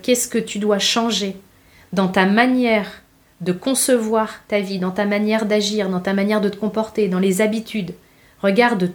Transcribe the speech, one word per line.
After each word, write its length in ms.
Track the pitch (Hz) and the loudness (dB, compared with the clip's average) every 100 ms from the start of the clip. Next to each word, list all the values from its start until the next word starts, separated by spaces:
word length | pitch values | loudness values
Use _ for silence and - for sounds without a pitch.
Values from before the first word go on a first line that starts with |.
qu'est-ce 240 | - 247 - | 0 0 0
que 120 | 226 | -4
tu 200 | 220 208 | -4 -4
dois 220 | 208 202 | 0 0
changer 560 | - 240 233 190 196 185 - _ _ - - | 0 0 0 -2 -4 -8 -16 _ _ -20 -6
dans 160 | 185 185 | 0 2
ta 180 | 190 190 | 2 4
manière 760 | 214 254 254 240 214 180 - _ _ _ _ | 4 4 2 2 0 -2 -12 _ _ _ _
de 120 | 180 | -4
concevoir 880 | 180 269 254 - 247 220 220 220 - - | -4 -2 -2 2 2 2 0 -2 -6 -4
ta 120 | 208 | -4
vie, 180 | 190 190 | -2 -2
dans 120 | 185 | -2
ta 160 | 185 202 | -2 0
manière 400 | 208 214 220 208 | 0 0 0 2
d'agir, 420 | 214 202 214 190 | 0 0 0 0
dans 120 | 180 | -2
ta 120 | 190 | 0
manière 280 | 196 202 214 | 0 0 0
de 80 | 202 | 0
te 80 | 202 | -2
comporter, 520 | 214 214 220 - 202 | -4 -4 -4 -2 0
dans 120 | 180 | 2
les 200 | 190 185 | 0 2
habitudes. 540 | 214 220 220 214 175 - - _ - _ | 0 -2 -4 -6 -8 -12 -20 _ -20 _
Regarde 480 | 196 196 240 220 180 | 0 4 2 2 -2